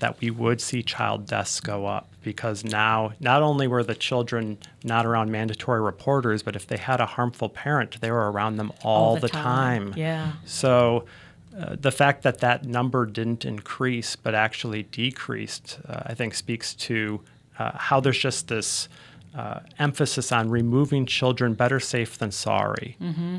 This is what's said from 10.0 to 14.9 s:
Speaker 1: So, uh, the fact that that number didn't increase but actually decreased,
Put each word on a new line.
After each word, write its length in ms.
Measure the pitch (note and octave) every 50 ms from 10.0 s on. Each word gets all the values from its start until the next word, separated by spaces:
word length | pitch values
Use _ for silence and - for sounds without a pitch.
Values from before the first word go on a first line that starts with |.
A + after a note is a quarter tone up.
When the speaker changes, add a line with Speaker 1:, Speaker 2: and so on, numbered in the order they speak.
| D#3 D#3+ D#3+ D#3+ D#3 D#3+ D#3 - -
Speaker 1:
So, 580 | - - - - C3 B2 B2 A#2+ A#2 A#2 A#2 A#2 - - - - - - - - - -
uh, 200 | G3 E3 - - -
the 120 | C#3 C3+
fact 320 | - - C#3+ C#3+ C3+ - -
that 160 | C#3 B2 -
that 240 | - B2 B2 - -
number 420 | B2 A#2+ B2 B2 C3 A#2+ C3 A#2+
didn't 380 | G#2+ G#2 A2+ A2+ A#2 A#2 A2+ -
increase 720 | C3 A2 G#2 - - - - C3 B2+ B2 A#2 A2+ - -
but 180 | - - A2 A2
actually 480 | G#2+ A2 A2 - - - A#2 G#2+ G#2+
decreased, 960 | G2+ -